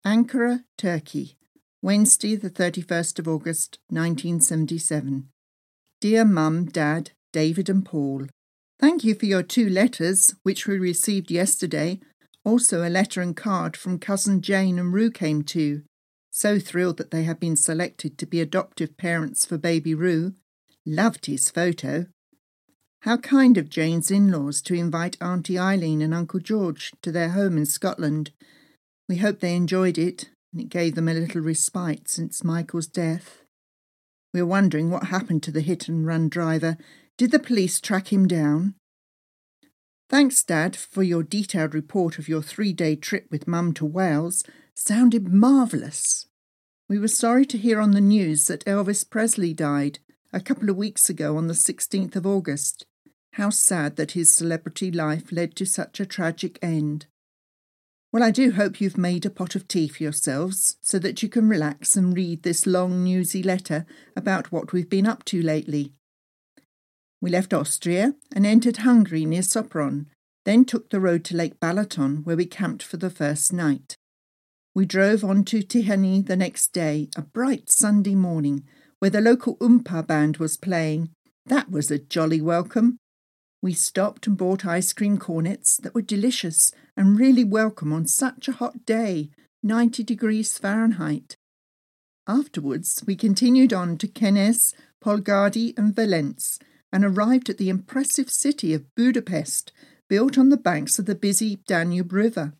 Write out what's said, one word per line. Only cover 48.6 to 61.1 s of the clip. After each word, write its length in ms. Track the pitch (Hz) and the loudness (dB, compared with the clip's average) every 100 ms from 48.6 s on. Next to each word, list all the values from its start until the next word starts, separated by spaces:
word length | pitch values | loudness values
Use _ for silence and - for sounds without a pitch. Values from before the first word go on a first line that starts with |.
| - | -2
Elvis 420 | 202 196 202 - | -2 0 -2 -4
Presley 460 | 226 226 220 175 | -2 0 0 -2
died 460 | 160 151 143 143 143 _ _ _ | -2 -2 0 -2 -6 _ _ _
a 60 | 190 | -10
couple 280 | 190 269 208 | -4 -4 -2
of 80 | 190 | -2
weeks 320 | 208 - - | -4 -2 -2
ago 300 | 165 151 151 | 0 -2 -2
on 100 | 165 | -2
the 60 | |
sixteenth 600 | 165 - - - 196 185 | 0 -2 -2 -4 -4 -4
of 120 | 196 185 | -4 -2
August. 580 | 196 165 143 - - - _ _ _ _ | -2 -2 -6 -6 -8 -14 _ _ _ _
How 160 | - 208 | -4 -2
sad 480 | 214 - 185 147 147 | 2 0 0 -4 -4
that 160 | 151 | -6
his 220 | 175 156 | 0 2
celebrity 580 | - 165 165 160 - 190 | 2 2 -4 -6 -6 -4
life 400 | 170 156 156 - | -2 -2 -4 -6
led 240 | 170 170 - | -6 -4 -4
to 80 | |
such 340 | 190 - 165 - | -4 -4 -6 -8
a 60 | |
tragic 540 | 190 - 165 165 185 - | -8 -4 -4 -4 -8 -6
end. 460 | 175 160 151 151 - _ _ _ _ _ _ _ _ _ _ | -4 -2 -2 -4 -10 _ _ _ _ _ _ _ _ _ _
Well, 100 | 226 | 2
I 80 | 233 | 2
do 220 | 226 262 | 4 2
hope 260 | 185 202 - | 2 0 0
you've 200 | 196 - | -2 0
made 260 | 180 175 | -2 -2
a 60 | 190 | -4
pot 260 | - 180 190 | -8 -8 -8
of 100 | - | -4
tea 220 | 185 151 | -2 -2
for 140 | - | -4
yourselves 720 | 156 147 - 135 180 190 - - | -6 -4 -2 -2 -4 -2 -4 -4
so 160 | - 196 | -2 -2
that 240 | 175 | -2